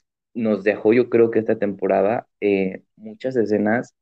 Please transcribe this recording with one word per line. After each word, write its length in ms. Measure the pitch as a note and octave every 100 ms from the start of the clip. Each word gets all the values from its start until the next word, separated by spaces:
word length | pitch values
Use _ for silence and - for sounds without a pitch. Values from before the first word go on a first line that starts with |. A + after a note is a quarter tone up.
| _ _ _
nos 300 | A#2+ A2 G2+
dejó, 280 | G#2 G2 G#2+
yo 180 | A#2+ A#2
creo 200 | A#2 A#2
que 100 | A2
esta 180 | A2 A2
temporada, 720 | G2+ F#2+ F#2+ F#2+ G2 A#2+ - -
eh, 420 | G2+ G2 F#2+ F#2+ _ _
muchas 400 | A2 G#2+ B2+ C3
escenas 580 | G#2 G#2 G#2 A#2 - _